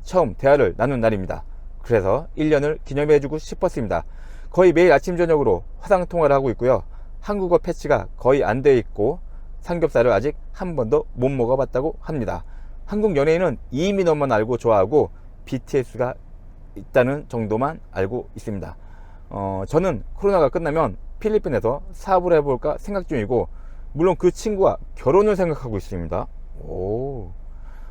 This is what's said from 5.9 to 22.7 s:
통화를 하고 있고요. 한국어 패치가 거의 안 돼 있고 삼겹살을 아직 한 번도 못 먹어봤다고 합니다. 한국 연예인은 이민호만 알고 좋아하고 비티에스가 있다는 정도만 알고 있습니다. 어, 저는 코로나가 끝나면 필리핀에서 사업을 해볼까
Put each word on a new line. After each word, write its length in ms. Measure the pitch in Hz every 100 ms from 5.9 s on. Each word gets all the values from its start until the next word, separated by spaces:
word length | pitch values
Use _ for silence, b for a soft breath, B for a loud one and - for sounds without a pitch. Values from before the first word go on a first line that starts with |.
| 190 175
통화를 280 | 170 147
하고 160 | 139 135
있고요. 320 | - 123 117 - b b -
한국어 360 | - 208 185 170
패치가 500 | - 160 143 127 92 -
거의 260 | 123 139
안 180 | 95 120
돼 140 | 143 127
있고 420 | - - 107 170 - b b -
삼겹살을 500 | - 175 156 127 120
아직 240 | 101 135 147 -
한 240 | - 185 151
번도 300 | 110 151 -
못 140 | 123 127
먹어봤다고 640 | 139 117 135 123 127 151 -
합니다. 440 | - 156 95 90 - b b b
한국 320 | - 208 214 143
연예인은 400 | 147 165 180 117 -
이민호만 600 | 127 185 196 175 151 135
알고 260 | 110 110 120
좋아하고 520 | 117 104 98 143 101 b b - -
비티에스가 680 | 131 - 139 120 113 123 127 - - - - -
있다는 520 | - - 131 123 143 -
정도만 520 | 120 107 110 139 160 -
알고 360 | - 98 120 -
있습니다. 420 | - - 101 80 82 b b b b b
어, 320 | 104 98 95 98
저는 360 | 156 185 117 -
코로나가 340 | - 202 190 139
끝나면 460 | 180 160 156 135 92 - -
필리핀에서 600 | 214 214 180 113 110 139 -
사업을 400 | - - 190 175
해볼까 420 | 160 143 127 147